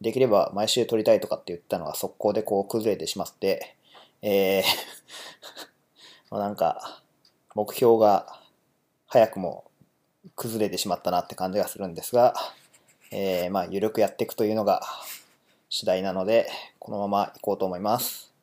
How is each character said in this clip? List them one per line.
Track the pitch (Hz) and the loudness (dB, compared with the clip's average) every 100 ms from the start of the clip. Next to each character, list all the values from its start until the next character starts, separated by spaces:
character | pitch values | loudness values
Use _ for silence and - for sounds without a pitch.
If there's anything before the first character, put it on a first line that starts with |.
で | 113 | -4
き | 127 | 2
れ | 127 | 4
ば | 101 - | 4 4
毎 | 98 107 | 0 0
週 | 123 110 | 0 2
撮 | 113 | 2
り | |
た | 113 | 4
い | 107 | 4
と | - | 2
か | - | -6
っ | |
て | - | -6
言 | 87 | -12
っ | |
た | _ 92 | _ -6
の | |
が | 78 | -6
速 | - 95 - | -8 -8 -2
攻 | 104 | 0
で | 104 | 0
こ | - 98 | 0 -2
う | 98 | -2
崩 | 113 107 | -2 -2
れ | 95 | -2
て | 82 | -6
し | 98 | -6
ま | |
っ | 82 | -8
て、 | - 95 - - _ _ - - _ | -4 -2 -2 -6 _ _ -20 -20 _
え | 107 98 95 98 | 0 2 4 2
ー、 | 90 - - - _ - - - - | 0 -2 -6 -18 _ -18 -18 -20 -20
<laughs> | - - _ _ _ - - _ | -20 -20 _ _ _ -20 -20 _
ま | 104 | -4
あ、 | |
な | 101 | -4
ん | 101 | 0
か、 | 82 - - - _ _ _ _ _ | 0 0 -10 -18 _ _ _ _ _
目 | 107 104 | -4 -4
標 | - 120 113 | 4 6 8
が | 107 95 - - _ _ _ _ _ _ _ | 6 6 0 -16 _ _ _ _ _ _ _
早 | 127 110 | 4 4
く | 98 | 2
も | 90 50 - _ _ _ _ _ 180 - | -6 -8 -16 _ _ _ _ _ -18 -10
崩 | 120 113 104 | -6 -2 -2
れ | |
て | 92 | -2
し | 104 | -4
ま | 87 | -2
っ | |
た | 90 | 0
な | 90 | -2
っ | - | -2
て | |
感 | - 92 | -6 -4
じ | 101 | -2
が | 87 | -4
す | - | -6
る | 95 | -10
ん | |
で | 85 | -8
す | - | 0
が、 | 120 123 - - - _ _ _ _ _ | 4 4 4 -8 -14 _ _ _ _ _
え | 104 98 90 90 | -6 -2 -2 0
ー、 | |
ま | 98 | -2
あ、 | 87 | -2
ゆ | 95 | -2
る | 107 | -2
く | 113 | 2
や | 101 | 0
っ | - | 0
て | |
い | 117 | -6
く | |
と | - | 0
い | 107 | 0
う | |
の | 110 | 2
が | 101 90 - - - - _ _ _ _ _ | 2 0 -2 -12 -14 -18 _ _ _ _ _
主 | - 104 | -4 0
題 | 92 | 0
な | 95 | 0
の | 92 | -2
で、 | 95 113 - - - _ | 2 2 2 -6 -14 _
こ | - | -10
の | 104 | -6
ま | 101 | 0
ま | 101 98 | 0 0
行 | - | -4
こ | - | -4
う | 98 | -2
と | 95 | -2
思 | 90 | -2
い | |
ま | 104 123 | 0 0
す。 | - - - _ | -2 -8 -18 _